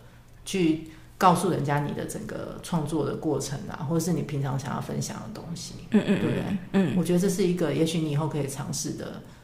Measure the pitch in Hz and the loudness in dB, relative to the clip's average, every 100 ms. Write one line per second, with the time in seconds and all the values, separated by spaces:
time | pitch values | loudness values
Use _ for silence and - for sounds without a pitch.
0 | - - - - - 190 165 156 - - | -18 -20 -20 -16 -4 2 4 4 -2 -16
1 | - - 190 175 196 139 143 143 143 - | -14 4 6 6 4 0 0 0 0 -4
2 | - - - - - - - 170 147 156 | -6 -6 -8 -8 -8 -10 -4 -2 0 0
3 | 131 - 160 135 - 139 - - 135 165 | 0 -2 0 0 -2 -6 -8 -6 -2 0
4 | 160 156 143 143 139 135 139 143 - 143 | 2 0 0 -2 -2 -2 -2 -4 -4 -4
5 | - - - - - 170 - - - 214 | -4 -6 -10 -10 -10 -10 -10 -12 0 2
6 | - 196 - - - 196 - 190 175 180 | 4 2 2 0 -2 -4 0 2 4 2
7 | 170 175 196 180 180 175 160 139 160 180 | 4 4 4 2 2 2 2 2 2 2
8 | 156 143 156 151 139 - - 139 - - | 0 0 0 0 -2 -4 -6 -4 -4 -6
9 | - - - - | -8 -10 -14 -20